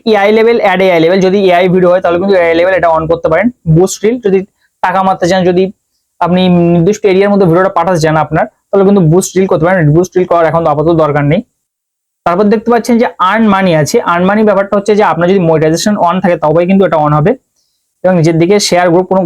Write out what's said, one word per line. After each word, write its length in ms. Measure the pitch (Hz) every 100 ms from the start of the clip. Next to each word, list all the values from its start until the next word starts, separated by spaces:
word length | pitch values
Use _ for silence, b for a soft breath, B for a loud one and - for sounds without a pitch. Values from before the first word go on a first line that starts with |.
| 233
এআই 180 | 208 202 220
লেভেল, 200 | 226 240 202
অ্যাড 140 | 185 190
এআই 140 | 170
লেভেল, 160 | 165 190 185
যদি 120 | 202 190
এআই 160 | 175 185 185
ভিডিও 140 | 180
হয় 100 | 185
তাহলে 140 | 185 175
কিন্তু 140 | 196 190
এআই 120 | 170 165
লেভেল 140 | 180 185
এটা 100 | 170 160
on 80 | 160
করতে 160 | 165 170
পারেন। 160 | 160 233 - 165 156
বুস্ট 220 | 185 -
রিল 120 | 208 247 208
যদি 140 | 190 202 _ _ _
টাকা 160 | 185 185 190
মারতে 180 | 185 175
চান, 100 | 190 180
যদি 140 | 180 190 - _ _ _ -
আপনি 200 | 175 180 185 175 170
নির্দিষ্ট 280 | 175 170 208 202
এরিয়ার 200 | 185 202
মধ্যে 140 | 202 175
ভিডিওটা 220 | 170 190 170
পাঠাতে 220 | 170 175
চান 120 | 156 156 151
আপনার, 200 | 160 214 _ _
তাহলে 140 | 196 196
কিন্তু 140 | 202 156
বুস্ট 200 | 175 - 185
রিল 120 | 190
করতে 140 | 175 165
পারেন। 120 | 190 147 160
বুস্ট 160 | 185 185
রিল 100 | 180
করার 160 | 170 165
এখন 120 | 165 160
আপাতত 240 | 147 156 160
দরকার 200 | 151 147 143
নেই। 100 | 180 - _ _ _ _ _ _ _ 170
তারপর 200 | 175 208
দেখতে 160 | 220 226
পাচ্ছেন 220 | 240 233 233
যে 60 | - - 180
আর্ন 140 | 220 220
মানি 180 | 190 190 156
আছে। 160 | 143 233 180
আর্ন 120 | 175 185
মানি 120 | 208 214
ব্যাপারটা 240 | 196 196 208
হচ্ছে 160 | 202 208
যে 40 | 196
আপনার 160 | 160 175
যদি 100 | 196 165
মনিটাইজেশন 460 | 160 156 165 208 208 170
on 80 | 180
থাকে 120 | 180 165
তবেই 220 | 151 160 175
কিন্তু 140 | 190 180
এটা 100 | 165 151
on 60 | 151
হবে। 140 | 165 269 _ _ _ _ _ _
এবং 100 | 180 180
নিচের 180 | 160 160
দিকে 140 | 170 208 -
শেয়ার 200 | 175 180
গ্রুপ, 120 | 165 185
কোনো 100 | 190